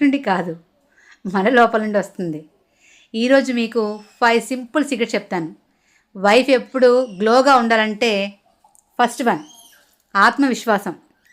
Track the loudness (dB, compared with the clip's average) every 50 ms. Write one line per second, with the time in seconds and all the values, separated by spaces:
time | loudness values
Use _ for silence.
0 | 0 0 0 0 -2 -2 -2 -2 -4 -6 -10 -12 _ _ _ _ _ _ _ _
1 | _ _ _ _ _ -6 -4 0 0 2 4 4 4 4 2 -2 -4 -2 -4 -4
2 | -4 -4 -8 -10 -8 -8 -8 -10 -14 _ _ _ _ _ _ _ _ _ _ _
3 | _ _ -6 -4 0 2 2 2 2 0 -4 -4 -4 -4 -4 -4 -4 -4 -6 -10
4 | -16 _ _ _ 0 2 2 0 -2 -4 -8 -10 -10 -6 -4 -4 -2 -2 -4 -6
5 | -4 -4 -4 -8 -6 -6 -8 -8 -8 -8 -12 _ _ _ _ _ _ _ _ _
6 | _ _ _ -2 2 4 4 4 4 2 0 0 0 -4 -2 2 4 4 4 2
7 | 0 -2 -6 -4 0 2 2 4 4 4 4 4 4 2 0 0 0 -2 -2 -2
8 | -2 -2 0 -2 -4 -6 -10 _ _ _ _ _ _ _ _ _ _ _ _ -2
9 | -2 -2 -2 -2 -2 -2 -2 -2 -6 -14 _ _ _ _ _ _ _ _ _ _
10 | _ _ 0 2 2 2 4 2 0 0 0 -2 0 0 0 0 -2 -6 -12 -12
11 | _ _ _ _ _ _